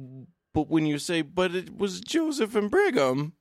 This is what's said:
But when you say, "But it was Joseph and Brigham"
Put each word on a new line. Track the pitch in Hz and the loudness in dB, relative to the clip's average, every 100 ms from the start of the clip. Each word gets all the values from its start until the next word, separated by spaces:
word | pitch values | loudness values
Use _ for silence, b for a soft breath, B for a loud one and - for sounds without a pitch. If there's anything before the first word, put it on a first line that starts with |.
| 131 131 - _ _ | -16 -18 -20 _ _
But | 156 151 | -2 2
when | 160 156 | 2 2
you | 147 | 0
say, | - 170 | -2 -2
"But | 147 180 185 | -2 0 0
it | 180 175 - | 0 -6 -4
was | 202 180 | -4 -4
Joseph | 208 330 311 269 214 | -2 0 0 0 0
and | 214 208 | 0 2
Brigham" | 349 403 196 135 131 151 - | 2 4 4 2 2 -2 -8